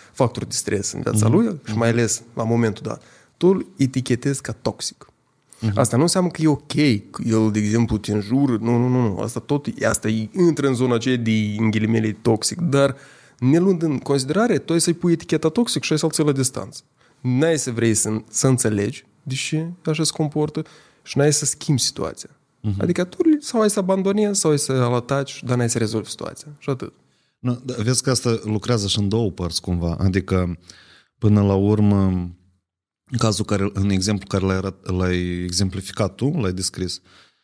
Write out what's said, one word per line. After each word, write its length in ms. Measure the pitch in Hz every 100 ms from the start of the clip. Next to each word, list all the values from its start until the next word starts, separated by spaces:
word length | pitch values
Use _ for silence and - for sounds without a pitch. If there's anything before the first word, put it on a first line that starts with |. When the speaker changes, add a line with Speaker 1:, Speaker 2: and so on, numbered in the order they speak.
| -
Speaker 1:
factori 360 | - 120 - -
de 60 |
stres 380 | - - 101 -
în 80 | -
viața 260 | - 101 110
Speaker 2:
Mhm. 80 | 165
Speaker 1:
lui 80 | 226
și 240 | 160 -
Speaker 2:
Mhm. 80 | 110
Speaker 1:
mai 100 | 117
ales 340 | 117 113 - -
la 100 | -
momentul 380 | 113 117 113 98 107
dat, 160 | - - - _ -
tu 100 | 175
îl 200 | 190 - -
etichetezi 640 | 127 131 120 120 139 135
ca 100 | -
toxic. 540 | - - - - - - _ _ _ _ -
Speaker 2:
Mhm. 180 | 110 98
Speaker 1:
Asta 180 | 131 120
nu 60 |
înseamnă 280 | 170 190 180
că 120 | -
e 40 | 156
ok, 240 | 139 - - 147 104 -
că 120 | -
el, 260 | 117 110 110
de 60 | 107
exemplu, 400 | 104 113 117 107
te 140 | 104
înjură, 440 | 104 101 131 139 113
nu, 160 | 113 120
nu, 100 | 127
nu, 200 | 127 113
nu, 100 | 95
asta 220 | 107 120
tot, 260 | - 143 - - 110
asta 200 | 113 110
e, 200 | 110 110 190
intră 280 | 175 147 139
în 80 |
zona 200 | 120 127
aceea 220 | 117 127 127
de, 140 | 113 110 104 104
în 120 | 110
ghilimele, 420 | 107 107 113 110 104
toxic, 360 | 117 110 - -
dar 360 | - 139 139 131 - - - -
ne 200 | 123 160
luând 240 | 190 175
în 160 | 165 131
considerare, 600 | - 139 131 175 240 156
tu 140 | -
ai 80 | 165
să-i 140 | 175
pui 180 | 170 175
eticheta 360 | 165 - 156 160
toxic 340 | 160 233 -
și 100 | -
ai 60 | 156
să-l 120 | 160
ții 140 | -
la 80 | 151
distanță. 500 | 135 127 - 98 - _ _ _ _
N-ai 380 | 127 127 165 156
să 120 | 131
vrei 240 | 113 117
să, 160 | 101 107 107 -
să 160 | - 131
înțelegi 580 | 127 113 101 101 - - _
de 120 | 139
ce 320 | 131 - 156 165 175
așa 200 | - 156
se 60 | 156
comportă 480 | - 151 151 151 - 151 - - _
și 160 | - 139
n-ai 140 | 147
să 120 | 147
schimbi 360 | 139 - - 135
situația. 500 | - - 123 - - _ _ _
Speaker 2:
Mhm. 200 | 107 98
Speaker 1:
Adică 240 | 170 175
tu 140 | 180 - 330 302
sau 200 | - 233
ai 100 | 214
să 80 | 208
abandonezi, 640 | 185 190 190 208 208 196
sau 100 | 160
ai 80 | 147
să-l 360 | - 131 120
ataci, 480 | 123 120 139 135 -
dar 120 | 123 123
n-ai 140 | 117
să 80 | -
rezolvi 300 | 110 110 -
situația. 380 | - - - 151 147
Și 120 | -
atât. 220 | 131 - _ _ _ _ _
Speaker 2:
Nu, 220 | 123 123
da, 100 | 131 120
vezi 200 | 107 127
că 80 | -
asta 300 | 123 123 113
lucrează 420 | 107 107 113 117 101
și 120 | -
în 100 | 101
două 220 | 113 107
părți, 300 | - 87 -
cumva. 360 | - 87 85 82
Adică, 600 | 98 92 92 92 87 85 - - - - _ -
până 240 | 107 104
la 120 | 101
urmă, 500 | 98 101 107 104 101 95 92 87 87 _ _ _ _ _ _ -
în 80 | 120
cazul 260 | 110 98
care, 260 | 107 101 101
în 180 | 98 101
exemplu 360 | 92 95 101 -
care 180 | 98
l-ai 120 | 95 95
arat-, 340 | 95 90 -
l-ai 520 | 92 90 90 90 87
exemplificat 720 | 90 87 95 92 - - 98
tu, 140 | - 131
l-ai 240 | 160 98
descris, 480 | 92 90 - 90 - _ - _ _